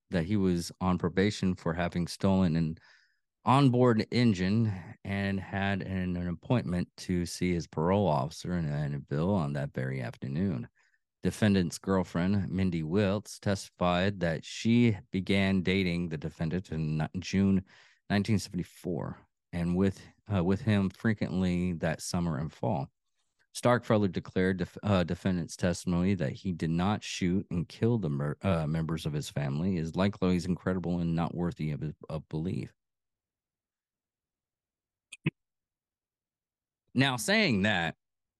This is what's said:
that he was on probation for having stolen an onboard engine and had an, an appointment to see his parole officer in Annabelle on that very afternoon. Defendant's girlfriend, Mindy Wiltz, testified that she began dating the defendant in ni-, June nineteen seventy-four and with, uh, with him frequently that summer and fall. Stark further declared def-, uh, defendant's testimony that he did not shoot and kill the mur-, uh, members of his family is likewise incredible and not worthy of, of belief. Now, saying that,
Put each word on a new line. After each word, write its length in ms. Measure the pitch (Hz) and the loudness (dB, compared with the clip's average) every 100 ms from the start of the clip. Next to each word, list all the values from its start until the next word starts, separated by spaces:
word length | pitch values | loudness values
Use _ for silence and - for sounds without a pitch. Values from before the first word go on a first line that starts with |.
| _ | _
that 140 | 92 82 | -2 0
he 120 | 104 | 2
was 340 | 95 87 82 - | 2 0 -2 -4
on 200 | 90 90 | 0 0
probation 560 | 87 85 104 - 95 90 | 0 2 0 0 -2 -2
for 180 | 85 | -2
having 340 | 82 87 90 85 | -2 -2 -2 -4
stolen 480 | - 98 95 90 80 | 0 2 4 4 2
an 220 | 80 82 - - _ _ _ _ | 0 -4 -14 -20 _ _ _ _
onboard 640 | - 135 139 123 123 110 - | 2 6 6 6 6 4 2
engine 600 | 117 120 90 92 110 110 92 82 - | 2 2 2 2 2 0 -2 -10 -12
and 360 | 98 98 98 98 | -6 -4 -2 -4
had 420 | 95 98 98 98 | -4 -4 -2 -2
an, 340 | - 95 92 87 | -4 -4 -2 -2
an 120 | 87 | -4
appointment 600 | 85 - 123 - 87 - - | -6 0 0 2 -2 -4 -8
to 280 | - 90 85 | -4 -2 -2
see 280 | - 90 | -2 -2
his 140 | 87 76 | -2 -2
parole 400 | - 82 101 95 | -2 2 2 2
officer 500 | 73 67 - 87 90 | 2 -2 -6 -6 -4
in 80 | 78 | -2
Annabelle 640 | 73 73 71 - 71 87 | -2 -4 -6 -4 -2 0
on 220 | 101 73 | 0 -2
that 200 | 71 71 | -4 -6
very 280 | - 65 65 | -6 -6 -6
afternoon. 640 | 58 - 65 71 98 69 - _ _ _ _ _ | -8 -8 -6 -2 -2 -2 -8 _ _ _ _ _
Defendant's 540 | 92 - 110 95 85 - | -4 2 4 4 2 -2
girlfriend, 720 | - 95 90 87 90 101 92 | 0 0 0 0 2 0 0
Mindy 340 | 92 92 82 | 0 0 0
Wiltz, 560 | 78 95 98 101 - - | 0 2 2 0 -4 -6
testified 840 | 104 98 - - 90 87 101 101 | -2 -2 -4 -2 2 2 2 0
that 240 | 85 80 - | -2 -2 -6
she 520 | - 113 117 120 98 - | -4 2 4 4 2 -2
began 500 | 95 90 98 95 95 | -4 2 2 4 2
dating 480 | 85 95 90 85 87 | 2 2 2 0 -2
the 80 | 78 | -4
defendant 540 | 78 - 82 87 - | -8 -4 -2 -2 -4
in 260 | 80 78 78 | -4 -2 -2
ni-, 220 | 76 95 | -2 -4
June 440 | 85 95 98 95 - - - _ _ | -4 0 4 2 0 -12 -20 _ _
nineteen 300 | 101 101 104 | -2 2 0
seventy-four 800 | 98 92 82 - - 78 50 - _ _ _ | -2 -6 -8 -10 -8 -6 -6 -10 _ _ _
and 240 | 87 85 87 | -4 -2 2
with, 240 | 98 - - _ - | 2 0 -10 _ -4
uh, 80 | 98 | 0
with 200 | 120 196 | 2 2
him 280 | 110 104 95 | 2 2 2
frequently 840 | - 113 104 98 90 92 90 90 | 0 -2 0 -2 0 0 2 0
that 280 | 82 82 76 | -2 -2 -2
summer 360 | - 90 87 69 | -4 -2 -2 -2
and 140 | 78 | -6
fall. 360 | - 120 85 - - _ _ _ _ _ | -4 -4 -2 -4 -12 _ _ _ _ _
Stark 300 | - 123 120 | -2 2 2
further 240 | - 110 101 | 4 4 4
declared 500 | 90 - - 92 95 | 0 -4 0 2 2
def-, 200 | 90 - | -2 -4
uh, 200 | 104 95 | 2 2
defendant's 520 | 82 87 98 90 78 - | 2 0 0 0 -2 -2
testimony 560 | 90 85 87 87 90 | -2 0 0 2 2
that 180 | 95 69 | 2 -2
he 200 | 65 95 | -4 -6
did 180 | 82 82 | -4 -2
not 340 | 85 92 104 | 0 0 -2
shoot 420 | - - 92 95 - | -4 -2 0 0 -2
and 180 | 87 76 | -4 -6
kill 300 | - 113 120 | -2 0 0
the 120 | 87 | 0
mur-, 280 | 71 73 - | -2 -4 -4
uh, 240 | 98 85 76 | 0 0 0
members 380 | 80 80 82 80 | -2 -2 -4 -4
of 80 | |
his 160 | 73 71 | -6 -6
family 480 | - 71 71 92 90 | -6 -4 -2 -2 -2
is 180 | 80 85 | -2 0
likewise 500 | 98 - 92 90 90 | -2 0 0 0 0
incredible 540 | 85 - 92 85 87 | -4 -2 -4 -2 -2
and 160 | 85 82 | 0 0
not 180 | 82 | -2
worthy 380 | - 87 - 78 | -2 -4 -4 -6
of, 100 | 71 76 - - | -4 -6 -10 -10
of 180 | 80 - | -10 -8
belief. 440 | 78 85 73 - - _ _ _ _ _ _ _ _ _ _ _ _ _ _ _ _ _ _ _ _ _ _ _ - - - _ _ _ _ _ _ _ _ _ _ _ _ _ _ _ | -6 -4 -6 -8 -14 _ _ _ _ _ _ _ _ _ _ _ _ _ _ _ _ _ _ _ _ _ _ _ -8 -6 -6 _ _ _ _ _ _ _ _ _ _ _ _ _ _ _
Now, 240 | - 139 127 | 2 2 2
saying 460 | - 214 196 104 | 0 2 4 4
that, 320 | 104 95 85 - _ _ _ _ | 2 2 0 -4 _ _ _ _